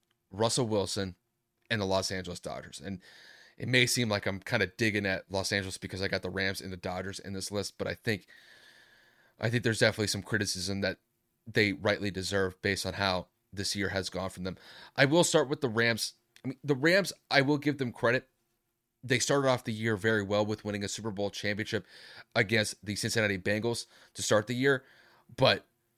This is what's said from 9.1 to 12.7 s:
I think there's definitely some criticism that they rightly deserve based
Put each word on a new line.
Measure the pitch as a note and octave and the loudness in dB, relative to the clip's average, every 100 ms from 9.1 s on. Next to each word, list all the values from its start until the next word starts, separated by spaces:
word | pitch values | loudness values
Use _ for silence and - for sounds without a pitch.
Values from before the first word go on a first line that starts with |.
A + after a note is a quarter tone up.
| _ _ _ | _ _ _
I | A2+ | -2
think | A#2+ | 0
there's | A#2 A2 | 0 4
definitely | A2+ G#2 G#2 | 2 4 -2
some | G2+ | -2
criticism | G2 G#2+ G2 F#2 F#2 G2 | -2 -2 -2 -4 -4 -2
that | G2 F2+ _ _ _ _ - | -4 -4 _ _ _ _ -4
they | A2+ G#2 | 2 2
rightly | D2+ G2+ G2+ G2+ | 2 0 0 -2
deserve | F2+ F2+ G2 F#2+ - | -4 -2 0 0 -2
based | G2+ | -2